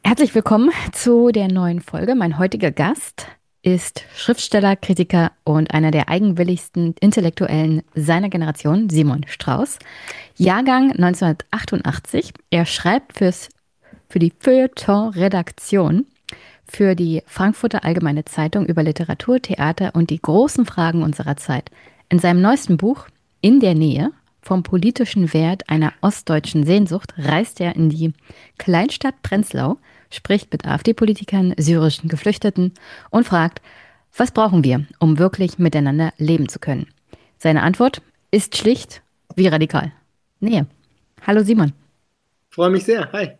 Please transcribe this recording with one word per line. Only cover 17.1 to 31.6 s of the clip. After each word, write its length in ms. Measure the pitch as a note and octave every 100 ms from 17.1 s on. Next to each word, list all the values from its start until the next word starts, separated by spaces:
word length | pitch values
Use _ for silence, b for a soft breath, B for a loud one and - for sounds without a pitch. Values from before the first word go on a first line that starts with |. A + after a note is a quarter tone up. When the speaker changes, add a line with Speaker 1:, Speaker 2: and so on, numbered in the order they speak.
| D#3+ _
Speaker 1:
Frankfurter 580 | - F#3+ G#3+ A#3 G#3+
Allgemeine 400 | D#3+ E3+ E3 D3
Zeitung 400 | - - D#3 G3+
über 200 | F3+ D#3+
Literatur, 580 | D#3 D3+ E3+ D#3 - B3+
Theater 480 | - - C#3+ E3 F#3+
und 140 | E3+ E3
die 120 | D#3+
großen 420 | - E3+ C#4+ - A#3
Fragen 360 | - E3 E3+
unserer 340 | D#3 D3 D#3 C#3+
Zeit. 340 | - B2+ - b b b b
In 120 | F3+
seinem 200 | F3 F3
neuesten 360 | G3 C4+ - E3
Buch 300 | G3+ C#4 - _ _ _
In 180 | G3+ C4+
der 160 | G#3+
Nähe, 380 | D#3 D#3 C3 A3 - _ _
vom 220 | - F#3
politischen 720 | F3 F#3 G3 - A#3 G#3 E3+
Wert 340 | D#3 D#3+ F#3 -
einer 240 | D#3 D#3 -
ostdeutschen 640 | F#3+ - - D#3 - D#3+
Sehnsucht, 480 | D3 G3 F#3+ F3 - -
reist 420 | C#3 D#3 A3+ -
er 140 | F3
in 160 | - D#3+
die 240 | D#3 D#3+ - b b b _
Kleinstadt 640 | - E3+ A3+ - C4+ -
Prenzlau, 560 | - G3 G#3+ C3 C3 C4 b b b
spricht 420 | - - G3+ -
mit 120 | E3+
A-F-D-Politikern, 920 | - C#3+ - A3+ G#3+ G#3 - G3 F3+
syrischen 500 | -